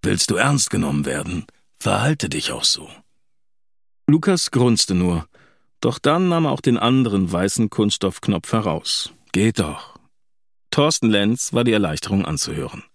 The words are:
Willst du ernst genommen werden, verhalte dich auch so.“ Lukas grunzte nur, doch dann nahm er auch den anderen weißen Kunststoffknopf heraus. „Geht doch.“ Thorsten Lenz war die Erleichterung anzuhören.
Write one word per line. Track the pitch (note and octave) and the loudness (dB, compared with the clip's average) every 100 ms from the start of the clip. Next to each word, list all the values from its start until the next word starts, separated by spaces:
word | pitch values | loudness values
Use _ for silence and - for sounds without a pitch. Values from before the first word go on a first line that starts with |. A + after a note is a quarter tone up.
Willst | G2+ G2 - | -2 -2 0
du | |
ernst | F#2 C3 C#3+ - | 2 2 2 0
genommen | - C#2+ C#2+ | -2 -2 -2
werden, | C#2 - - - - _ _ _ | -2 -4 -6 -8 -8 _ _ _
verhalte | - G2+ B2 D#3 - | -2 0 0 -2 -2
dich | C#2 - | -4 -6
auch | B1+ | -2
so.“ | - - - - _ _ _ _ _ _ _ _ _ _ - | -2 -2 -6 -20 _ _ _ _ _ _ _ _ _ _ 2
Lukas | D3+ D#3 F3+ - | 2 4 0 0
grunzte | B2 B2 A2+ - | 2 4 4 2
nur, | F#2 F2+ E2+ - _ _ _ _ _ | 2 2 0 -6 _ _ _ _ _
doch | A#2 A#2+ | -2 0
dann | C#3+ D#3+ F#3 | 0 2 2
nahm | E3+ E3 | 2 0
er | |
auch | C3+ | 0
den | - A#2+ | 0 2
anderen | A#2 C3 A#2+ G2+ F2+ | 2 2 2 2 0
weißen | F2 G2 - A2 | 0 0 0 -2
Kunststoffknopf | - G#2 - F#2+ - - G2 - | 0 0 0 -4 -2 -2 -2 0
heraus. | A2+ F#2+ D#2 - - - - _ | -2 0 -4 -4 -6 -6 -12 _
„Geht | - G#2+ - | 0 0 2
doch.“ | D#2+ - - - _ _ _ _ _ _ _ | -4 -4 -14 -20 _ _ _ _ _ _ _
Thorsten | - D3 D#3 A#2 | 0 0 2 2
Lenz | G#2+ G2+ B2 - | 2 2 -2 -2
war | A#2+ | 0
die | A#2+ | 2
Erleichterung | G#2+ F#2+ D2+ - G2 | 2 0 -4 -2 -2
anzuhören. | F#2 D2+ - D2+ - - - | 0 -4 -4 -6 -8 -12 -20